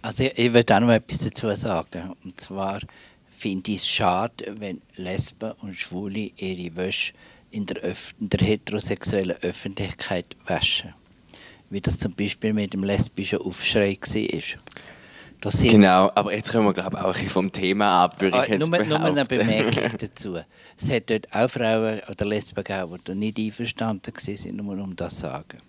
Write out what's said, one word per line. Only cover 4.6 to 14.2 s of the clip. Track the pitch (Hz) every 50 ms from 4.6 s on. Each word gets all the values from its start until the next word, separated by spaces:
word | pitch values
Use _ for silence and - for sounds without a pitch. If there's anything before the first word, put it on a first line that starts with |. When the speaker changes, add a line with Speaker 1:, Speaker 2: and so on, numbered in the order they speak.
| 104 98 90 - _ _ _
Speaker 1:
Lesben | - 92 92 92 95 - - - _ 113 110 104 _
und | - 101 92
Schwule | - - - 90 92 104 101 98 107 107 95 _
ihre | - 95 95 92 90 87 87 80
Wäsche | - 92 196 202 - - - _ _ - - - - _ _
in | - 107 101
der | 85 - - -
Öff-, | - - - - - - -
in | 107 98
der | - -
heterosexuellen | - - 107 104 - - 104 104 - - 101 - - - - 98 92 90 - -
Öffentlichkeit | - 87 - - - 98 98 - 101 92 - - - - 98 87 - _ - _ -
waschen. | - 90 76 - - - - - 85 - - _ _ _ _ _ _ - - - - - - _ _
Wie | 98 101
das | - - - -
zum | - 107 87
Beispiel | - 101 98 - - - 110
mit | 107 107 104 95 -
dem | 98
lesbischen | 95 98 101 98 - - _ - 101 - 208 -
Aufschrei | - 190 - - - - - 113 101 98 95 -
war. | - - - 110